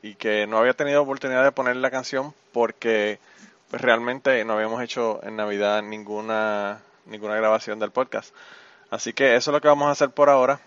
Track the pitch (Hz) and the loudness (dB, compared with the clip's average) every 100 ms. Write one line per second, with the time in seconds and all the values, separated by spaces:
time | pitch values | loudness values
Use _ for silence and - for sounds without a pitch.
0 | 107 98 113 107 104 110 120 127 143 143 | -18 -6 -2 0 0 2 2 2 0 2
1 | 139 135 135 127 139 135 127 127 131 131 | 0 -4 -2 2 2 2 -2 -2 -2 -2
2 | 127 135 143 - _ 120 113 - 117 110 | -4 -6 -6 -12 _ -2 -2 -2 0 0
3 | 104 101 _ _ - _ _ 117 123 117 | 0 -4 _ _ -20 _ _ -2 2 2
4 | 120 127 135 123 110 107 110 113 117 127 | 0 -2 0 0 0 -2 -2 -4 -6 -4
5 | 113 107 101 110 104 101 104 104 104 107 | -4 -4 -8 -6 -4 -2 0 0 -4 -10
6 | 104 107 110 110 107 104 101 107 _ _ | -10 -8 -4 -2 -2 -2 -6 -8 _ _
7 | - 110 107 107 110 110 - 107 104 123 | -20 -12 -6 0 2 2 -2 -6 -4 -4
8 | 131 107 - - - - - _ _ 98 | -4 -6 -10 -18 -20 -20 -20 _ _ -10
9 | - - 135 120 151 147 151 143 147 147 | -8 0 4 4 2 2 4 4 2 0
10 | 139 - 143 139 127 143 | 0 4 4 6 4 0